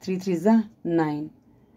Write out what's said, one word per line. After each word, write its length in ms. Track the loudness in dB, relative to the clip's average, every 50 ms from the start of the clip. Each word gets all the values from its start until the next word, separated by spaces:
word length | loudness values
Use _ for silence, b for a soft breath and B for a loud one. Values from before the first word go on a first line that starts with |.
| -8
थ्री 140 | -6 -6 -4
थ्री 160 | -2 -2 -2
ज़ा 280 | 2 4 4 4 4 2 -2 -8 _ -4
नाइन। 440 | -2 0 0 0 0 -2 -4 -8 -10 -14 _ _ _ b b b b b